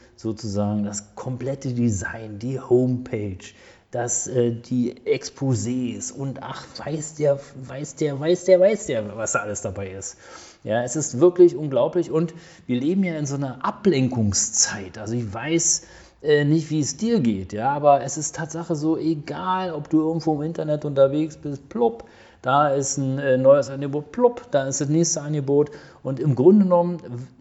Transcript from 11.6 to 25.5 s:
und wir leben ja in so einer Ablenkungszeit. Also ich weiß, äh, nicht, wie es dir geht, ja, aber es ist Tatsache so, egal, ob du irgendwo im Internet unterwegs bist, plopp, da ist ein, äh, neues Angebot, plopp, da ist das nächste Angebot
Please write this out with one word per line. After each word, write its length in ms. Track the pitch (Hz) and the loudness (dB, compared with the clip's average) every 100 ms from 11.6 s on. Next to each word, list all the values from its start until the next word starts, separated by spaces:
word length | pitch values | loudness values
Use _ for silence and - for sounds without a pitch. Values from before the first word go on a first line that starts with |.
| 151 127 151 175 156 | -2 0 0 0 0
und 220 | 156 170 - - - - | 0 -2 -6 -20 -14 -4
wir 140 | 123 | -2
leben 240 | 143 190 | 0 0
ja 140 | 180 156 | 0 -2
in 80 | 143 | -4
so 80 | |
einer 280 | 143 139 120 | -4 -6 -6
Ablenkungszeit. 1300 | 196 - 202 139 127 120 104 95 - - - 107 92 110 | -6 0 2 2 2 2 0 0 -2 0 -2 -2 -10 -12
Also 160 | 107 | -8
ich 200 | 120 110 | -6 -6
weiß, 480 | 123 143 165 - - - - - _ | -6 -2 0 0 -2 -6 -20 -20 _
äh, 240 | 151 147 143 | 2 4 4
nicht, 240 | 160 156 | 2 0
wie 100 | 151 | -2
es 160 | 127 - | -2 -2
dir 240 | 220 226 | 0 2
geht, 320 | 117 98 90 | 2 -2 -4
ja, 200 | 104 127 | -4 -2
aber 280 | 147 147 139 | 2 6 6
es 120 | 135 160 | 2 -6
ist 180 | 147 - | -8 -6
Tatsache 380 | 160 165 170 | -8 -8 -4
so, 220 | 151 156 156 | -2 0 0
egal, 800 | 156 156 147 151 185 185 185 | -2 -4 -6 -6 -4 -2 -4
ob 160 | 151 143 | -6 0
du 100 | 156 | 2
irgendwo 340 | 156 165 160 147 | 2 0 0 -2
im 40 | |
Internet 460 | 156 165 151 147 147 | -2 -4 -4 -2 -2
unterwegs 500 | 139 135 147 156 - | 2 4 2 -4 -6
bist, 320 | 147 139 - | -10 -10 -8
plopp, 360 | 226 233 233 - - - _ | 0 0 0 -16 -20 -20 _
da 280 | 127 139 147 | 0 4 4
ist 280 | 139 135 - | 2 -2 -2
ein, 220 | 135 135 | -2 0
äh, 180 | 139 127 | 2 4
neues 320 | 131 143 135 | 8 6 4
Angebot, 440 | 139 143 147 147 | -4 -6 -6 -6
plopp, 380 | - 247 247 - | 2 2 2 -2
da 160 | 143 135 | -2 0
ist 140 | 139 | -2
das 80 | 143 | 0
nächste 320 | 160 165 156 | 2 2 0
Angebot 500 | 147 151 135 | -4 -4 2